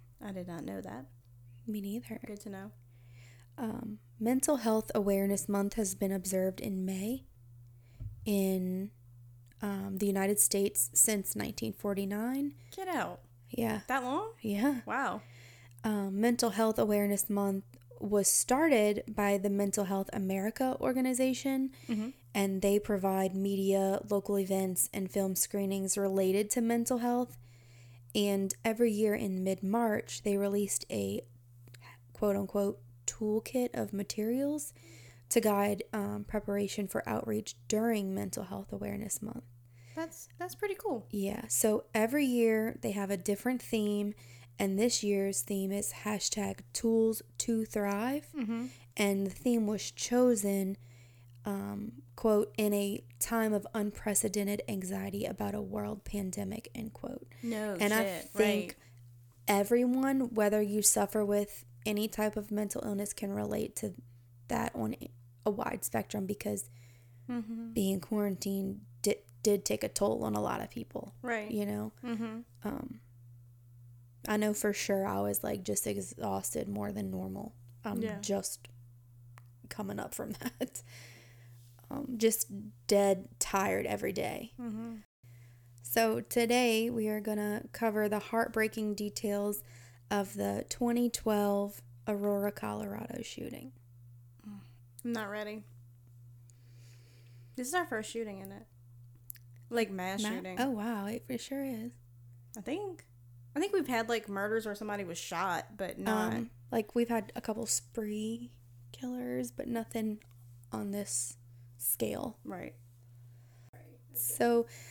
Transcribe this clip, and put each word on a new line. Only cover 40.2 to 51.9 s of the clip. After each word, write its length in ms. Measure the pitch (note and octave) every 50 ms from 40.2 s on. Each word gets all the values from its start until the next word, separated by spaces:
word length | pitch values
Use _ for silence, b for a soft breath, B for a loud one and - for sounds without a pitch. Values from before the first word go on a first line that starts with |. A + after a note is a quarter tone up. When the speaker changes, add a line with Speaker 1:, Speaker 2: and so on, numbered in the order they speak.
| - - - -
Speaker 1:
that's 160 | F4 F4+ -
pretty 180 | - G#4 G4+ F#4+
cool. 300 | - - G4+ C4 G#3 - -
Speaker 2:
Yeah. 340 | G#3 G3+ G3 G3+ G#3 - A3 -
So 360 | - - - G#3+ G#3 - - - -
every 300 | G#3+ A3 A#3 C#4 D4+ C#4+
year 520 | B3+ B3 A#3+ A3+ A3+ A3 A3 A3 A3+ - -
they 80 | - G#3+
have 180 | F#3+ G#3 G3 F#3+
a 60 | G3+
different 460 | F3 - G#3 G3+ - - B3 B3+ A#3+
theme, 520 | - - A#3 A3 G#3 G#3 G#3 G#3 G3+ G#3 - B B B B B B B B -
and 200 | G3+ G3 G3 G3
this 240 | A#3 A#3+ - -
year's 380 | G#3 G3+ G3+ G3 G3 G3 G3 -
theme 320 | - - G3+ G3 G3 F#3+
is 200 | G3+ G3+ G3+ - - - -
hashtag 560 | G#3 G#3+ F#3+ - - - A3 G3 G3 F#3+ - - - -
tools 480 | - - A3+ A3+ A3+ A3+ A3 A3 - - - - -
to 260 | - A#3+ A3+ A3 A3
thrive. 640 | - - G#3+ G3+ G3+ G3+ G3+ A#3 B3+ C#4 D4+ - - - C#4+
Speaker 1:
Mm-hmm. 280 | A3+ G#3+ A#3 A3+ B3 B3+ B B B B -
Speaker 2:
And 300 | - G#3 G3+ G3 G3 G3
the 40 | F#3+
theme 360 | - - - B3 A#3+ A3+ G#3+
was 240 | G#3 A3 F#3+ - -
chosen, 840 | - - - - A#3+ B3 B3+ B3 A#3 G3+ G3+ G3+ G3 G3 F#3+ F#3+ G3 B B B B B B B B B B B B B -
um, 460 | G#3 G3 G3 G3 G3+ G3+ G3+ G#3 A3+